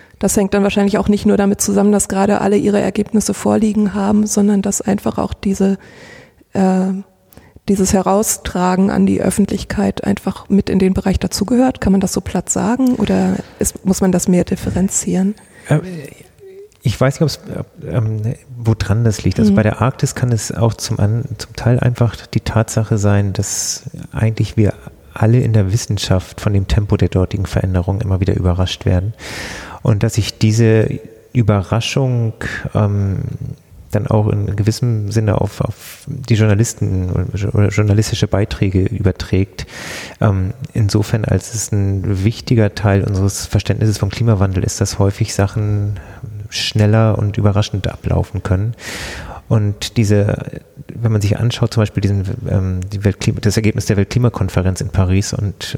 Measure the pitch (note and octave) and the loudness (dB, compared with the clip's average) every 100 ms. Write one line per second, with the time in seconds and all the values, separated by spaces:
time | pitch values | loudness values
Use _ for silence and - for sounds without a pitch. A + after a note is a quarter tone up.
0 | - - G3 G#3+ G3 G3+ G3 G3+ G3+ G3+ | -20 -2 0 2 2 2 2 2 0 2
1 | G3 G#3 G#3 G3+ G3+ G3+ - G3+ G3+ G3+ | 2 2 2 2 2 0 0 2 4 2
2 | - F#3+ G3+ G3+ G3 G3+ G#3 G3+ F#3+ G#3 | 0 0 2 2 2 2 2 0 0 -2
3 | G3+ G#3+ G3+ G3+ G#3 G#3 G#3+ G#3 G#3 G3 | -2 0 -2 -2 0 2 2 2 0 0
4 | G3 G#3 G#3+ G#3 G3+ G3+ G3+ - G#3 G3+ | 0 2 2 2 2 2 0 -2 -2 -2
5 | A3 - F#3+ - G3+ F#3+ G3 F#3+ - - | -2 -4 -4 -2 -2 0 0 0 -8 -20
6 | - - - _ _ G3 F#3+ F#3 F#3+ F#3+ | -20 -20 -20 _ _ 0 2 2 0 -4
7 | - _ _ - - - - G3+ F#3+ G3 | -8 _ _ -20 -20 -8 -2 0 2 2
8 | F#3 G3 A3 - - F3+ F3+ F#3 G3 G3+ | 2 2 0 -4 -4 0 0 2 2 2
9 | G3 F#3+ - - G3 G3+ - - G3 - | 2 2 0 0 0 -2 -4 -2 -2 -2
10 | G3 G3+ G3 - - G3 - F#3+ F#3 F#3+ | -2 -2 -4 -6 -2 0 2 2 2 2
11 | F#3+ F3+ F#3 - G3 B3 C4 - G3+ G3 | 0 0 -2 -4 0 2 2 0 0 2
12 | G3 - - F3+ - - F#3 B3 B3+ B3 | 0 -4 -4 -4 -4 -2 0 0 0 0
13 | G3+ F#3 F#3 F#3+ - - - - F#3+ - | 0 2 0 -2 -6 -4 -4 -2 -2 2
14 | F#3+ F3+ - F3+ - - - F3+ F#3+ - | 2 2 2 2 0 -4 -2 -2 -2 -2
15 | - F3+ G3 G#3+ - - - D3+ F#3 E3+ | -2 0 -2 -4 -14 -10 -2 -2 -2 -12
16 | - - - _ G4 F#4+ - _ A#2 - | -14 -18 -20 _ -20 -20 -20 _ -4 0
17 | C3 - D#3 - - - - - D2 F#2 | 0 0 -2 -4 -10 -10 -12 -14 -6 -2
18 | A2 A2 A2 - - A#2+ A2 G#2 - G#2+ | -2 -2 -4 -6 -12 -4 -2 0 0 2
19 | A#2 G2 G2+ - G#2+ A2 G#2+ - B2 - | 2 0 0 2 4 4 2 2 0 0
20 | C#3 - B2 A2+ - - A2+ - - G#2 | -4 -2 -2 0 -2 0 0 0 -4 0
21 | G#2 A#2 - A2 - - A#2+ B2 B2 B2 | 0 0 -4 -8 -12 -4 0 2 2 2
22 | A#2 - - - - A2 A2+ A#2 G#2 A2 | 0 -2 -4 -4 0 -2 0 -2 0 0
23 | G2+ G2+ G2+ F#2+ G2 - - - - E3 | 2 2 2 -2 -4 -4 -6 -8 -12 -14
24 | - - A2 A2 G#2+ - G2+ - - - | -10 -2 0 0 -2 2 0 0 -10 -20
25 | - - A2 B2 A#2 A2 F#2+ A2 - G2+ | -14 0 4 4 4 2 2 0 -2 -4
26 | - F#2 - - G#2 G2 F#2+ - G2+ G#2 | 0 -2 -2 -6 0 0 2 0 2 2
27 | F2 F#2 F2+ G2+ F2+ - F#2+ F#2 F2 G2 | 2 2 0 -2 -2 -2 0 0 0 -2
28 | F#2+ F#2 F#2+ G2+ F2+ F2 F#2 - G2 F2+ | 0 0 0 2 2 0 -2 -2 0 0
29 | G2+ - - - - - - - - G2+ | 0 -6 -12 -12 -12 -12 -14 -4 0 2
30 | A2+ - - - A2 A2 A2+ A2 - - | 0 -2 -4 0 2 4 4 4 2 -2
31 | - - - B2 A2 G#2 F#2 A2+ - C#3+ | -10 -20 -6 0 2 2 2 -2 0 0
32 | C3 A#2+ A2+ - - - - G#2 G#2 G2+ | 0 0 -2 -4 -10 -8 -4 0 2 2
33 | G2 F#2 - - - - - - - G#2 | 0 -2 -4 -8 -10 -12 -18 -20 -6 -4
34 | G2+ G#2+ G#2+ G#2 G2+ G2+ G#2 - B2 A2 | 0 2 2 0 0 0 0 0 0 0
35 | G2+ A2 G#2+ - G2+ - - - - - | -2 0 2 2 0 -2 -4 -6 -14 -18
36 | - - - A2 A2 G2+ A2+ - G#2 F#2+ | -14 -6 0 4 4 4 2 -2 -2 0
37 | F#2 - F#2 G2+ G#2 G#2 G2+ G2+ G#2 G#2 | 0 -2 -2 -2 -2 2 2 2 2 2
38 | - - G#2+ F#2+ A2 - G2 F#2 F#2+ G2+ | 2 0 0 0 0 0 0 2 0 0
39 | G2 - - F#2 G2 - - - - - | -2 -2 0 0 0 -6 -14 -14 -14 -12
40 | - - A2 F#2+ F#2 - C3+ - G#2 G#2+ | -12 0 2 2 -2 -6 -6 0 2 2
41 | - A2+ G2+ F#2+ - G#2+ - G2+ G2 G2 | 0 -2 0 0 -2 -8 -2 0 0 0
42 | F#2 F#2+ G2+ - - A#2 G#2 - G#2 G2 | -2 0 0 0 0 2 2 2 2 2
43 | G2 F#2+ G2 - - G2+ - G2+ A2 G#2 | 2 0 0 -2 -2 -2 0 0 0 0
44 | G2+ - A#2 G2 G2 F#2 - - G#2 - | -2 0 2 2 2 0 -2 -2 -2 0
45 | G2 - A2 - G2 G#2+ G#2 G#2 G2+ G2 | 0 0 -2 0 0 0 -2 -2 -2 -6
46 | - - - G#2 G#2 - - G#2+ G#2 A2 | -10 -16 -14 -12 -10 -6 -2 2 4 4
47 | A2 - G#2 G#2 G2+ G#2 - G2 - - | 4 2 0 0 2 2 0 -2 -4 -4
48 | - F2 F2+ F#2 - F#2 A2 - - - | -2 -2 -2 -4 -2 0 -2 -6 -10 -12
49 | - - - - - A2+ G#2 G#2 - A#2+ | -10 -12 -14 -10 0 0 2 -2 -4 0
50 | G2+ G#2 G2+ - - - - - - - | 4 4 2 -2 -6 -14 -18 -20 -16 -4
51 | A#2 G#2+ G2+ - A#2+ - A#2 A2+ G#2 - | 0 2 0 0 0 0 0 0 0 0
52 | G2+ G2+ F#2+ - F#2 F#2+ F#2 F#2 F#2+ G2+ | 0 0 -2 -4 -2 0 0 -2 -4 -2
53 | G2+ - - - G#2+ A2+ G#2 G#2+ - G2+ | 0 0 -2 0 0 2 0 0 0 0
54 | F#2+ A#2+ A#2+ - F#2 F2+ F#2 F#2 F#2+ - | 2 2 2 0 -2 0 0 -2 -2 0
55 | F#2 F#2+ - - G2+ - - | 2 2 0 -2 -4 -6 -8